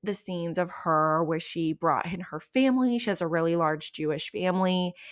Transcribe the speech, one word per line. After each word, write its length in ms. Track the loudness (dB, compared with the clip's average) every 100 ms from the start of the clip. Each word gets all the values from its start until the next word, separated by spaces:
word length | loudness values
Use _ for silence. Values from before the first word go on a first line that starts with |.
the 100 | -8
scenes 440 | -6 -6 -6 -4 -2
of 120 | -2
her 540 | -2 2 4 4 2
where 160 | 2 -2
she 340 | -4 -2 -2
brought 380 | 0 0 0 -2
in 80 | -6
her 200 | -8 -10
family. 600 | -2 2 4 4 2 0
She 100 | 0
has 120 | -2
a 60 | 0
really 280 | 2 2 2
large 380 | 2 0 -6
Jewish 380 | -4 -2 -2 -4
family, 600 | -2 0 2 2 2 0 -4 -16